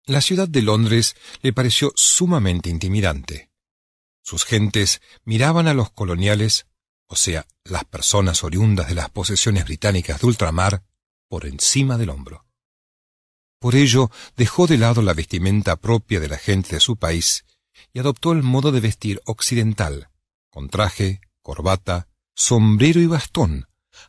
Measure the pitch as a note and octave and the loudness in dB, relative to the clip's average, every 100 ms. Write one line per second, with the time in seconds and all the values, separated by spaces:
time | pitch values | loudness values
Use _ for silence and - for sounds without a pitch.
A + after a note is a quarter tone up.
0 | - C#3 - F#3 F#3+ C#3 G#2+ G#2+ A2+ A2+ | -2 0 0 0 0 0 2 2 2 2
1 | - - - - C3+ A#2 B2 - C#3+ - | 0 -4 -16 -6 -4 0 0 0 0 0
2 | - - F3+ E3+ F#2+ F2 F2 E2 F#2 G#2 | 2 2 0 2 2 0 -2 -4 -2 0
3 | F#2+ C#2+ - D2 - _ _ _ _ _ | 0 -2 -8 -16 -18 _ _ _ _ _
4 | _ _ - F2+ - G#2+ G#2 G#2+ G2 - | _ _ -10 -8 -2 0 2 0 0 -2
5 | _ - - A2 C#3 E3+ E3 C#3 G#2+ - | _ -16 -4 0 2 2 2 0 -2 -4
6 | F#2+ F2 G2+ G#2 G#2+ - - _ _ _ | -4 0 0 2 2 0 -4 _ _ _
7 | _ F2 - D#2+ - _ - F2+ - D#2+ | _ -4 -2 -4 -8 _ -8 -8 -8 -6
8 | - G#2 F#2+ E2+ F2 F2 A2 G2 D#2+ E2+ | -2 2 0 0 -2 2 2 2 -2 -4
9 | D#2 - F#2 G2 A#2 G2 D2 D#2+ G#2+ G2 | -6 -6 -4 -2 0 0 -2 -2 -2 0
10 | - C#2+ B2 A2+ E2 E2 F#2+ G2+ - _ | -2 -2 0 0 -2 0 0 -2 -8 _
11 | _ _ _ E2 D2 C2+ - C3+ C3+ A#2 | _ _ _ -12 -10 -4 0 0 0 0
12 | G2+ C#2 C2+ - _ _ _ _ _ _ | -4 -6 -14 -20 _ _ _ _ _ _
13 | _ _ _ _ _ _ B2 C3 C#3 B2+ | _ _ _ _ _ _ 2 4 4 4
14 | A#2+ - - - A#2 - F3 C#3+ A#2 A#2+ | 2 -4 -12 -2 0 2 4 4 4 2
15 | G2+ D#2+ E2 F2+ F#2 G#2 F#2+ E2 G#2 A#2 | 2 0 -4 -2 0 2 0 -2 0 0
16 | - F#2 D2+ D2 - F#2+ F2+ D#2 - A2 | 0 -4 -4 -6 -2 0 -2 0 0 0
17 | E2 E2+ - - - _ _ _ _ B2+ | -2 -2 -2 -4 -8 _ _ _ _ -4
18 | C3+ B2+ E3+ E3 B2+ C3 C#3+ C3 A2 - | -2 0 0 2 2 2 2 2 0 -2
19 | A2 G2 - G#2+ - A#2+ A2 G#2 E2 C#2+ | -6 -6 -8 -6 -2 0 0 0 -4 -6
20 | C#2+ _ _ _ _ - C#2 F#2+ G2+ - | -12 _ _ _ _ -16 -6 -2 -2 -2
21 | G2 G2 _ _ - C#2+ E2 F#2+ - F2+ | -4 -4 _ _ -16 -6 -2 -2 -2 -6
22 | - _ _ - - A#2+ A2 G#2 C#3+ E3+ | -8 _ _ -6 2 4 4 4 4 4
23 | E3+ D#3+ - - G#2 C#2+ - _ _ - | 2 0 -4 -2 -2 -2 -10 _ _ -20